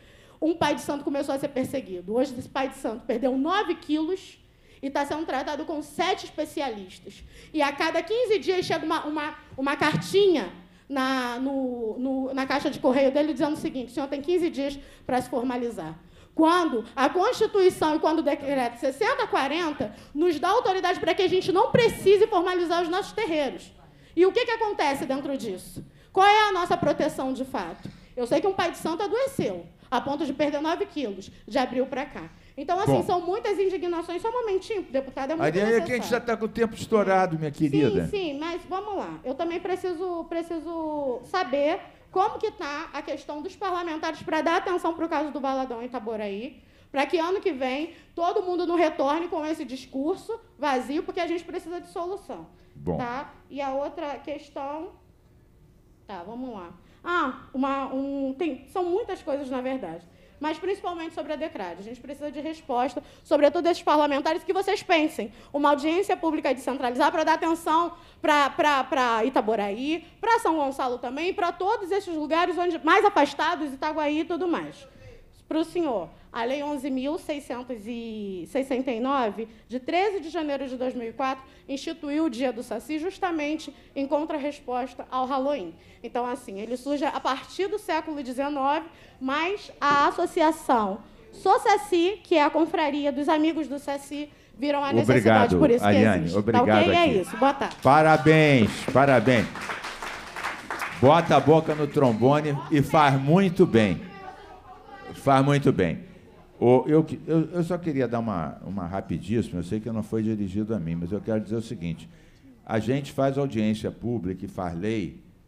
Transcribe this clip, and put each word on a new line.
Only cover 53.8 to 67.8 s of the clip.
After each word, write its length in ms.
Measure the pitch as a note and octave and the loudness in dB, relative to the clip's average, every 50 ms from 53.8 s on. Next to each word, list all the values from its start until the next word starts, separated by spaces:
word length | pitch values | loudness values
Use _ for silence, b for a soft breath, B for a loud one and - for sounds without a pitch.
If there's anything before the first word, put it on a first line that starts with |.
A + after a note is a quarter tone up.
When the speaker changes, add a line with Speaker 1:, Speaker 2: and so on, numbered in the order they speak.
| C#4+ D#4+ - F4 D#4+ C#4+ C#4 | -4 -6 -6 -8 -8 -8 -8
Speaker 1:
questão... 760 | - - D#4 C#4+ D4+ D4+ - - D#4 C#4 D4 D4 D#4 E4 G4 - - _ _ _ _ _ _ _ _ _ _ _ _ - - _ _ _ _ _ _ _ - | -10 -10 -10 -10 -10 -12 -14 -12 -10 -10 -8 -8 -10 -10 -12 -16 -20 _ _ _ _ _ _ _ _ _ _ _ _ -20 -20 _ _ _ _ _ _ _ -14
Tá, 160 | G3+ F3 F3 | -14 -12 -12
vamos 260 | G3 A#3 B3 C4 B3+ A3+ | -12 -12 -10 -10 -10 -10
lá. 160 | G3 F3 E3+ F3 - b b b b b | -12 -12 -14 -18 -20 b b b b b
Ah, 380 | E4 F4 F4 D#4 C4 B3+ - - - - | -2 0 0 0 -2 -4 -8 -12 -8 -4
uma, 400 | B3+ C4+ C4+ C4+ C#4 C4+ - C4 | -2 0 0 0 -2 -4 -4 -4
um... 400 | C4 C4+ C#4 C#4 C#4 C4+ C4 C4+ | -4 -4 -4 -4 -4 -4 -4 -2
Tem... 320 | C4+ F4+ D#4 - - - - - | -2 -4 -4 -4 -6 -10 -8 -4
São 100 | G4 F4+ | -2 -2
muitas 380 | F4 F4 G#4 A#4+ - - - | 0 0 -2 -2 -4 -8 -8
coisas, 260 | - D#4+ C4+ C#4+ D4 B3+ | -4 -4 -4 -4 -4 -4
na 140 | C4+ B3+ | -6 -4
verdade. 420 | B3 C4 C4+ C4 G3+ E3 E3 E3+ - - b b b b b b | -4 -4 -4 -4 -6 -8 -10 -12 -14 -20 b b b b b b
Mas 200 | C#4+ D#4 D#4+ D#4+ | -4 -4 -4 -4
principalmente 560 | - F#4 G4+ G4 - F4+ F4 E4+ E4 E4 - | -4 -4 -4 -4 -4 -6 -6 -6 -8 -8 -8
sobre 180 | E4+ D4 D4+ D4+ | -8 -6 -6 -6
a 20 | |
decrad. 440 | C4 D#4 D#4+ D#4 B3+ G3 F3 E3+ E3+ | -6 -6 -6 -6 -8 -8 -8 -10 -12
A 20 | |
gente 180 | G3 A3+ B3 A#3+ | -12 -14 -14 -14
precisa 320 | - C4 D4 - A#3+ D4 | -14 -14 -12 -10 -10 -10
de 80 | B3 D4+ | -8 -8
resposta, 600 | C4+ D#4+ D#4+ D#4+ - - B3 A#3+ B3 - - D4 - B B B B | -8 -8 -8 -8 -6 -2 0 0 0 0 -2 -6 -12 B B B B
sobretudo 420 | - D#4+ D4 D4 C#4+ C#4+ F4 C#4+ E4+ | 2 4 6 6 6 6 4 2 2
esses 140 | F4 - | 2 2
parlamentares, 600 | - F4+ D4 D4+ D4 D4 C#4 C4+ - E4 D#4+ F4 - | 2 4 4 4 4 4 2 2 0 0 -2 -2 -2
que 100 | - E4+ | -2 -2
vocês 300 | F#4+ G4 G4+ G4 - - | 0 0 0 0 0 2
pensem. 480 | - F4 D#4+ D4+ D4+ - - G#3 A#3 B B B B | 2 2 4 4 2 -2 -4 -8 -8 B B B B
Uma 180 | B D4 C#4+ C#4+ | B 2 4 4
audiência 460 | D4 C4+ C4+ D#4+ E4 F4+ G4 - F#4 | 4 4 2 2 2 2 2 0 0
pública 380 | F#4 F4 D#4+ D4+ D#4+ - D4 B3+ | 0 0 -2 -2 0 0 0 -2
descentralizada 580 | A#3+ - C#4+ B3+ C#4 C4+ A#3+ B3 B3+ - D#4+ | -2 -2 -4 -4 -2 -2 -2 2 2 2 2
pra 120 | E4 E4 D#4 | 4 2 2
dar 100 | D#4+ D#4+ | 2 2
atenção 600 | D#4+ F4+ E4 E4 E4 - E4+ D#4 E4 | 2 2 0 0 0 0 2 2 2